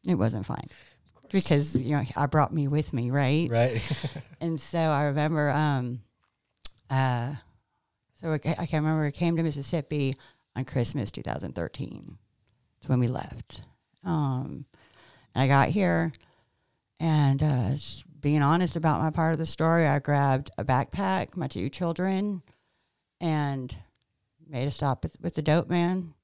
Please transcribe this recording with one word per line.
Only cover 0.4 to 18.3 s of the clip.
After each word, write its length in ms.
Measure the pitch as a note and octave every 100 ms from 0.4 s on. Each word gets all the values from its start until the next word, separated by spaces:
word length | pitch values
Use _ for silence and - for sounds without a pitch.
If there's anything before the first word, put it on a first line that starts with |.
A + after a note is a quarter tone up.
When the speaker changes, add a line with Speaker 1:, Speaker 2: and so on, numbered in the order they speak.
| G2
Speaker 1:
fine 180 | - - - - _ _ _
Speaker 2:
Of 60 |
course. 200 | - F#3+
Speaker 1:
because, 320 | - C#3+ D3+ E3
you 100 | B2 D3
know, 60 | C3+ -
I 100 | C#3+
brought 260 | D#3 C#3+
me 160 | D#3+ C#3+
with 240 | D3 D3
me, 180 | C3 A#2+
right? 380 | C#3 C3+ D3+ E3
Speaker 2:
Right. 300 | A#2 B2 A2 - D3+ -
<laughs> 280 | D#3 - -
Speaker 1:
And 160 | E3 D#3+
so 220 | - E3+
I 240 | D#3+ C#3+
remember, 460 | D3 C#3+ D#3 D#3+ D3
um, 500 | C#3 D3+ C#3 B2 B2 - _ _ _ _ _ - _ _
uh, 440 | C3 C3 B2 A#2+ D3 - _ _ _ _ _ _ _
so 100 | E3+
I 60 | D#3
ca-, 180 | - -
I 80 | E3+
can 180 | D#3
remember 220 | D3+ D#3 D3
I 60 |
came 240 | - E3+ E3
to 80 |
Mississippi 720 | E3 C#3+ C#3 E3+ C#3+ D3+ C3+ C3 - _ _ -
on 80 |
Christmas 480 | B2+ C3 A#2+ - -
two 100 | -
thousand 340 | - - F2 -
thirteen. 640 | E2+ - A#2+ - - - _ _ _ _ _ _
That's 80 | -
when 100 | B2
we 60 | A#2+
left. 540 | B2+ - - - - - _ _ _ F3+
Um, 580 | E3 C#3 B2+ C3 - - _ _ _ - - _ -
and 80 |
I 40 | C3+
got 200 | C#3 C3
here 460 | F#3 F#3 E3+ E3 - _ _ _ _ _ _ _ _
and, 400 | E3 D#3 C#3+ C3+
uh, 280 | D3+ C3 G2
just 340 | C#3+ - - - -
being 200 | C#3+